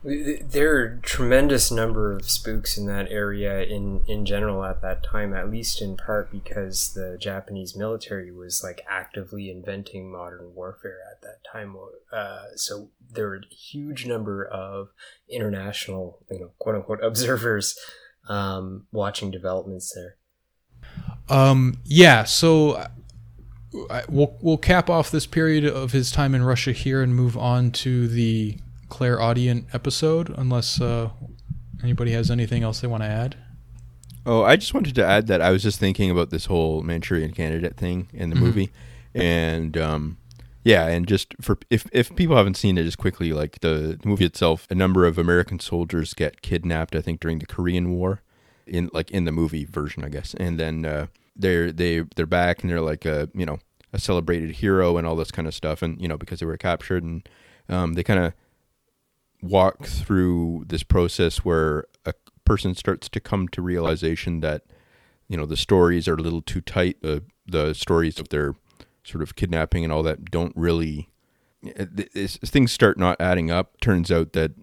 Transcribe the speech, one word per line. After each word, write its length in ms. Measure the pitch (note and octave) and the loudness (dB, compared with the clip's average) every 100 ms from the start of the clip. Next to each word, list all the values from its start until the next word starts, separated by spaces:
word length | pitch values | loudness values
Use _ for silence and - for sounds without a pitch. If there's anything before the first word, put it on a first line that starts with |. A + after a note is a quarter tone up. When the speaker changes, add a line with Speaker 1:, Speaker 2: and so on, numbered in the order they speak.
Speaker 1:
There 680 | C#3 G3 D4 - C3+ C#3 D#3 | -4 -4 -4 -4 -2 4 6
are 100 | C#3+ | 4
a 160 | A2+ A#2 | 2 -4
tremendous 680 | - - B2 C3 C#3+ C3 - | -4 0 6 6 8 4 4
number 420 | A2+ A2+ A2 G#2 | 2 2 2 2
of 180 | G2 - | 0 -2
spooks 480 | - A2 G#2+ - G#2 | -2 0 -2 0 -2
in 80 | G2+ | -2
that 240 | G2 G2 | -2 -2
area 520 | G#2 G#2 G2+ G2+ G2 | -2 -2 -2 -2 0
in, 400 | G2 G#2 G2+ F#2+ - | -2 -2 -2 2 2
in 180 | G#2 | 2
general 400 | G2+ G2+ G#2+ G2 | 2 2 0 -2
at 160 | F#2+ F#2 | -2 -2
that 240 | F#2 F#2 | -2 -2
time, 300 | - G#2+ G#2 | 0 0 0
at 160 | F#2+ F#2 | -2 -2
least 320 | A2 A2+ - | -2 -4 -4
in 140 | G2+ F#2+ | -4 -6
part 340 | - G#2 G2+ | -2 -2 -2
because 640 | G2+ - G#2+ G2 F#2+ - | -8 -6 -6 -4 -4 -4
the 240 | G#2 F#2 F2+ | -6 -8 -8
Japanese 560 | G2+ G2 - G2 F2+ F#2+ | -8 -8 -10 -12 -12 -8
military 540 | G#2+ A2+ - G2 F2+ | -6 -6 -8 -10 -12
was, 320 | F2+ F2+ - | -16 -8 -8
like, 180 | F#2 F2 - | -8 -14 -8
actively 600 | F#2+ F#2 G#2 F#2+ G#2 F#2+ | -8 -8 -14 -12 -12 -12
inventing 600 | F#2 F2+ G2 G2 F#2+ F#2 | -12 -10 -10 -12 -14 -14
modern 440 | F2+ F2 F2+ F2 | -14 -16 -18 -20
warfare 440 | F2+ F2+ F#2+ G2+ F#2 F#2 | -16 -16 -14 -16 -16 -20
at 100 | - | -20
that 180 | - - - | -20 -20 -18
time. 240 | A2+ G2+ F#2+ F#2+ - _ | -16 -16 -16 -20 -20 _
Uh, 320 | A2 G2+ G2 G#2 | -10 -10 -12 -16
so 360 | - - G#2 G#2 _ _ | -10 -10 -10 -16 _ _
there 180 | A2+ G#2 | -8 -8
were 80 | F#2+ | -8
a 180 | - | -16
huge 520 | _ - C#3+ D3 C3 B2 | _ -18 -14 -12 -12 -8
number 400 | A#2 G#2 G2 G2 | -6 -6 -8 -8
of 420 | F#2+ F#2+ G2 G2 _ - _ _ | -10 -10 -12 -14 _ -20 _ _
international, 960 | B2 G#2+ G2 G2 G2+ - F#2+ F2+ - _ | -6 -4 -4 -8 -10 -10 -8 -10 -14 _
you 80 | F#2 | -14
know, 120 | F2+ _ | -14 _
quote 160 | - G#2 | -4 -4
unquote 240 | - G#2+ | -4 -4
<laughs> 20 | |
observers, 760 | A2+ A2 B2 B2+ A#2 G#2+ G2 - - - - _ - | -2 0 -2 0 0 -2 -2 -8 -18 -20 -20 _ -8
um, 580 | G#2 G2 F#2+ F#2+ G2 - | -4 -4 -6 -8 -12 -10
watching 400 | A2 G2+ - G2+ | -4 -4 -4 -8
developments 600 | F#2 F#2 F#2 F#2+ F#2 - | -6 -4 -4 -6 -10 -12
there. 220 | F#2 F2 _ _ _ _ _ _ - - - - - - | -14 -18 _ _ _ _ _ _ -20 -16 -12 -12 -12 2
Speaker 2:
Um, 520 | C3+ C3+ C3 B2+ B2 | 6 8 8 4 0
yeah, 380 | - D3+ F3 A#2 | 4 10 12 10
so 640 | G#2+ - E3 D#3+ D3+ - - - - - - - - - - - - | 6 4 6 6 4 2 -8 -14 -20 -20 -20 -20 -20 -20 -16 -14 -8
I, 140 | B2+ - | -8 -2
we'll, 280 | C#3 C#3+ - | 2 2 2
we'll 180 | E3 D#3 | 0 2
cap 300 | - F3+ F3 | 4 4 4
off 220 | E3+ D3 | 0 2
this 160 | D#3 - | -2 -2
period 380 | D#3+ D#3+ D#3 | 0 2 2
of 260 | D3 C3 C3 | 2 -2 -2
his 220 | C3 B2 | 0 0
time 240 | - C#3 C3+ | 0 2 2
in 80 | |
Russia 260 | B2+ B2 - | 2 2 0
here 320 | A#2+ C3+ C3+ | -2 0 0
and 140 | B2+ B2 | 2 2
move 200 | B2 A2+ | 2 0
on 360 | B2 B2 B2 | 0 2 2
to 340 | B2 C3 B2 A#2+ | 0 -2 0 2
the 520 | A#2 A2+ A2+ G#2+ G#2+ - - - | 2 2 2 -2 -6 -12 -18 -18
clairaudient 800 | - B2 A#2+ A2+ A#2+ B2 A#2+ A#2+ | -2 0 2 2 2 2 0 -4
episode, 580 | B2 C#3 - D#3+ D#3+ D#3+ C3+ | -6 -4 0 2 2 -2 -4
unless, 440 | B2+ B2 A2+ - | 0 0 0 -2
uh, 300 | A#2+ A#2 A2+ - A#2+ - - - - - | 0 0 -4 -8 -16 -16 -12 -12 -12 -6
anybody 300 | B2 A#2+ A#2+ | -2 0 0
has 180 | A#2 A2+ | 0 0
anything 320 | A#2+ A2 A#2 | 0 0 0
else 180 | A2+ G#2+ | -2 -4
they 80 | B2 | -4
wanna 180 | A2+ G#2+ | -4 -2
add. 300 | G#2+ B2 - - - - - - - - - B2 | -2 -4 -8 -18 -20 -20 -20 -20 -20 -20 -10 2
Speaker 3:
Oh, 160 | A2+ | 4
I 140 | G#2 E3+ | 6 6
just 180 | - | 4
wanted 200 | - E3 B2+ | -2 0 2
to 100 | F2+ | 4
add 200 | G2+ A2 | 4 4
that 120 | F2+ | 2
I 100 | E2+ | 4
was 120 | F#2+ | 4
just 180 | G#2 - | 2 0
thinking 300 | G2 F#2+ F#2+ | 0 2 2
about 200 | F2 E2 | 2 0
this 160 | D#2+ - | -4 0
whole 360 | F2 D#2+ D#2 | 0 2 0
Manchurian 500 | D#2+ E2 - F2 D#2 | -2 -4 -2 -2 -2
Candidate 440 | - D#2+ D#2+ F2 - | -4 -4 -2 -4 -4
thing 320 | F2+ F2+ F#2 | -4 -4 -6
in 180 | - F2 | -8 -2
the 60 | E2 | 2
Speaker 2:
Mm-hmm. 80 | |
Speaker 3:
movie. 260 | A#2+ A2 F#2+ - - - - | 4 2 -2 -6 -20 -20 -10
And, 600 | B2+ F2 E2+ E2 E2 D#2+ D#2 | -2 0 2 0 -2 -2 -2
um, 400 | D#2 D#2 D2+ E2+ - - - - | -2 -2 -4 -10 -18 -20 -20 0
yeah, 220 | A#2 G2 E2 | 6 6 6
and 220 | E2+ F2+ | 0 2
just 260 | F#2+ - - | 0 0 -8
for, 180 | - G2+ - | -2 -2 0
if, 160 | A2 - | -2 2
if 220 | B2 A#2 | 0 0
people 220 | - E3+ C#3 | 0 4 6
haven't 220 | G2 F#2 | 6 2
seen 180 | G#2 F2+ | 2 2
it, 80 | |
just 140 | E2 - | 0 -2
quickly, 340 | F#2+ - E2+ | -4 -2 -2
like, 280 | D2+ D2+ - | -2 -4 -2
the, 380 | E2+ D#2 D#2 - | 0 0 -2 -4
the 60 | G#2 | -2
movie 200 | G2 F2 | 2 2
itself, 400 | - E2+ D#2+ - | 2 2 2 -2
a 60 | |
number 320 | F2+ F#2+ F#2 E2+ | 0 4 6 6
of 100 | E2 | 4
American 440 | F2 F2 F2+ F2+ | 4 4 2 -4
soldiers 520 | - E2+ E2+ E2+ D#2+ | -4 -4 -2 -2 -2
get 300 | - D#2+ - | -2 -4 -4
kidnapped, 520 | - F2 F2 D#2+ D#2+ | -4 -4 -2 -2 -2
I 60 | D#2+ | -4
think, 200 | E2 E2 | -4 -4
during 180 | E2 D#2+ | -4 -6
the 80 | D#2 | -6
Korean 460 | - F2 F2+ F2 | -4 0 0 0
War, 300 | F2+ F#2 G2 _ _ _ _ - | -2 -2 -4 _ _ _ _ -6
in, 240 | F2 F2 | -4 -2
like, 180 | D#2+ D#2 | -4 -4
in 140 | G2 | -2
the 80 | E2 | 0
movie 320 | D#2+ D#2+ D#2+ | 0 -2 -2
version, 400 | C#2+ D#2 D2 - | -6 -6 -6 -8
I 60 | C#2+ | -10
guess. 240 | C#2+ - | -10 -10
And 260 | - F2+ E2 | -6 -4 -2
then, 240 | D#2+ D#2+ | -4 -4
uh, 220 | D#2+ D2+ E2 _ _ | -4 -4 -6 _ _
they're, 380 | - F#2+ F2 E2+ | -2 0 2 0
they, 280 | D#2+ F2 E2 E2 - | 0 0 0 -2 -6
they're 100 | D#2+ | 0
back 360 | F2 F2 E2+ | 2 2 0
and 80 | F#2 | -2
they're, 120 | E2+ | -2
like, 240 | D#2+ D#2 E2 | -2 -4 -4
a, 240 | D2+ D2+ | -4 -4
you 140 | F#2+ E2 | -6 -6
know, 140 | D2 _ _ _ | -6 _ _ _
a 40 | G2+ | -6
celebrated 580 | - F2+ E2 E2+ D#2+ D#2+ | 0 0 0 -2 -2 -2
hero 420 | G#2 F#2+ F2 E2+ | 2 4 4 2
and 80 | E2 | 0
all 100 | E2 | -2
this 140 | D#2 | -4
kind 180 | - D#2+ | -6 -6
of 60 | |
stuff. 260 | - D#2 D2+ | -6 -6 -4
And, 180 | E2+ D#2+ | -6 -4
you 40 | F2+ | -6
know, 120 | D2+ | -6
because 220 | D#2+ F2 | -8 -8
they 60 | E2 | -6
were 120 | E2 | -4
captured 440 | F#2 E2 - F#2 | -2 -4 -2 -4
and, 240 | E2+ E2 - _ _ _ - | -4 -10 -12 _ _ _ -6
um, 240 | F2+ E2+ | -2 -2
they 100 | E2+ | -2
kinda 300 | F2 G2 F2 - _ _ _ _ _ _ _ _ _ _ | 2 2 2 -4 _ _ _ _ _ _ _ _ _ _
walk 460 | F2 F#2+ F#2 - - | 0 4 4 2 -6
through 800 | - - G2 F2+ F2 E2 E2 E2 | -4 0 2 2 2 -2 -4 -6
this 140 | E2 | -6
process 560 | - - F2 - E2+ - | 2 4 4 2 0 0
where 480 | F2+ D#2+ D#2 D2+ - _ | 2 2 2 0 -6 _
a 80 | - - _ _ | -10 -10 _ _
person 300 | - G#2 F#2+ | 2 2 0
starts 340 | F2+ - F2 - | -2 -4 -4 -6
to 120 | G#2 | -10
come 280 | - G2+ F2+ | -4 -2 -2
to 140 | - | -4
realization 800 | F2+ F2 E2 D#2 D#2+ E2 - E2 | -2 0 0 0 -2 -2 -4 -4
that, 240 | D#2 D2 _ _ _ _ _ _ _ | -2 -4 _ _ _ _ _ _ _
you 80 | F2 | -6
know, 100 | D2+ | -4
the 100 | D2+ | -4
stories 500 | - F#2+ F2 F2 D#2+ | 4 6 6 4 0
are 80 | |
a 80 | D#2+ | -2
little 200 | E2 E2+ | -2 -4
too 180 | - F2+ | -4 -8
tight. 400 | - F#2+ F2+ - | -4 0 0 -2
The, 220 | D#2+ D2+ - _ - | -4 -6 -6 _ -6
the 260 | E2 D2+ | -2 -2
stories 460 | D2+ - E2 E2 - | -4 0 2 2 -4
of 100 | D2 | -6
their 260 | D2+ D2 - _ _ - _ | -2 -2 -6 _ _ -20 _
sort 180 | - E2 | -14 -10
of 140 | D2 - | -10 -6
kidnapping 480 | F#2 E2 D#2 F2 | -4 -2 0 0
and 80 | E2 | 0
all 100 | D#2 | 0
that 280 | D#2+ D2+ - | -2 -4 -4
don't 220 | E2+ E2+ | -4 -4
really, 540 | - E2+ E2 D#2+ D2+ - _ _ _ _ _ | 0 0 2 0 -6 -10 _ _ _ _ _
th-, 500 | - - F#2+ G2+ G2 | -16 -10 -8 -8 -8
th-, 260 | - G2 - | -6 -6 -8
things 300 | A2 C#3+ B2 | 0 2 2
start 280 | - G#2+ F#2+ | 6 4 6
not 200 | F2+ - | 2 2
adding 320 | F2 F2+ E2 | 0 2 2
up. 300 | E2+ - _ | 0 -2 _
Turns 320 | A#2+ F#2 E2 | 2 2 4
out 220 | E2+ D#2 | 2 2
that 180 | - D#2+ - | 0 -2 -4